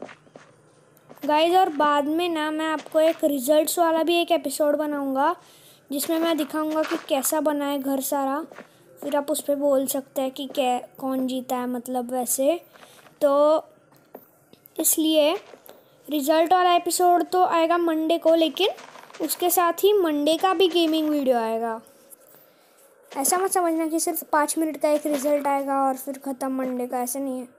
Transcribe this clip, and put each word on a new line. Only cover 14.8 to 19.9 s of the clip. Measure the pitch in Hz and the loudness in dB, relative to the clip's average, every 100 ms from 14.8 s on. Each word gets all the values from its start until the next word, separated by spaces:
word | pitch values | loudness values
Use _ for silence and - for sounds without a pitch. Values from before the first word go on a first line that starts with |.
| 320 - 311 311 294 392 - - - - _ _ - | -2 0 2 4 2 0 -8 -20 -20 -20 _ _ -8
result | 294 269 320 330 | -4 0 2 4
वाला | 370 359 349 | 4 4 2
episode | 349 339 359 349 330 | 2 2 4 4 2
तो | 359 359 | 2 2
आएगा | 339 330 349 | 2 2 2
Monday | 339 320 320 339 | 0 0 0 2
को, | 320 330 | 4 4
लेकिन | 320 - 403 698 - - - - | 2 0 -2 -2 -14 -20 -20 -10
उसके | 311 - 349 | -8 -2 0
साथ | 359 339 339 | 2 2 2
ही | 392 | 2